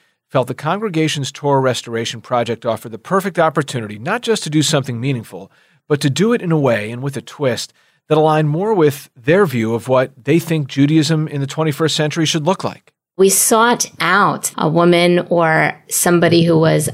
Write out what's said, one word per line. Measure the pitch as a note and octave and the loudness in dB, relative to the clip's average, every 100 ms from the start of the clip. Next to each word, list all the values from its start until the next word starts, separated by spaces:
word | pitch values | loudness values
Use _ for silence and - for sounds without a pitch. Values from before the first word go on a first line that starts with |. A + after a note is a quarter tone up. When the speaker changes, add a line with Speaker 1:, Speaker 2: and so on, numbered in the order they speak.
| _ _ _ | _ _ _
Speaker 1:
felt | C3+ B2 | -4 -2
the | |
congregation's | B2+ D3+ G3 A3 D#3+ D#3 D3 C3+ | -4 -6 -4 -4 -2 -2 -2 -8
Torah | - C#3+ C#3 | -6 -2 0
restoration | C3 A#2 - A2+ A#2 A#2 | 0 -4 -6 -8 -6 -10
project | - B2 A#2 A2+ B2 | -4 -2 -2 -4 -4
offered | A2 A#2+ | -6 -8
the | G#2+ | -14
perfect | - F#3+ F#3+ F3 | -4 -2 -2 0
opportunity | D#3+ D3+ C#3 B2 G#2+ G#2 | 0 0 -4 -6 -8 -10
not | C3+ A#3 | -6 -6
just | A#3 G#3+ | -2 -4
to | E3+ | 0
do | D3+ | 0
something | D3 D3 B2+ A#2 | 2 0 -2 -6
meaningful, | C3 C3 G#2 F#2 G2 _ _ _ - | -4 -6 -8 -18 -20 _ _ _ -4
but | D3 | -2
to | D3 | 0
do | C3+ G#3+ | 0 0
it | A#3+ | 0
in | F3 | 0
a | D#3+ | 0
way | C3+ A2 G#2 | 2 0 -2
and | A#2+ | -8
with | C#3 C#3 | -8 -8
a | |
twist | - - C#3 A2 - _ _ _ - | -12 -4 -2 -2 -8 _ _ _ -2
that | D#3 | 2
aligned | D#3 D#3 D3+ | 4 4 2
more | D#3 G#3 | 0 0
with | G#3 D3+ C3+ - _ | 2 2 0 -14 _
their | A#2 F3+ F#3+ | 0 2 2
view | B2 A2 | 0 -2
of | A#2 B2+ | -2 0
what | B2+ C3 - | 0 0 -4
they | - E3 | 0 0
think | E3 D#3+ C#3 | 0 -4 -2
Judaism | C3+ C#3+ D#3+ D3 D#3+ D#3 | 2 4 4 2 0 -2
in | C#3+ | -4
the | C3+ | -6
twenty-first | - D#3+ C#3 D#3+ - | -4 -2 0 -2 0
century | D3+ E3+ D3+ | -2 0 -2
should | E3 D3+ | 0 0
look | F#3 A2+ | -2 -4
like. | - _ _ _ - | -8 _ _ _ 2
Speaker 2:
We | F#3+ | 2
sought | F#3+ - A3+ A#3 A#3+ - - | 4 2 4 4 2 -4 -4
out | E3 F#3+ F#3 C3+ - - | 0 2 2 0 -6 -4
a | D#3+ | 0
woman | E3 F3 F3 F3 F3 F3 | 2 4 4 4 2 0
or | E3+ D#3+ D#3+ D3 - - | 0 2 2 0 -4 -8
somebody | - F3+ F3 E3+ E3+ | -2 2 2 4 4
who | E3 D#3+ | 4 4
was | D#3+ D#3 D3+ | 4 2 -2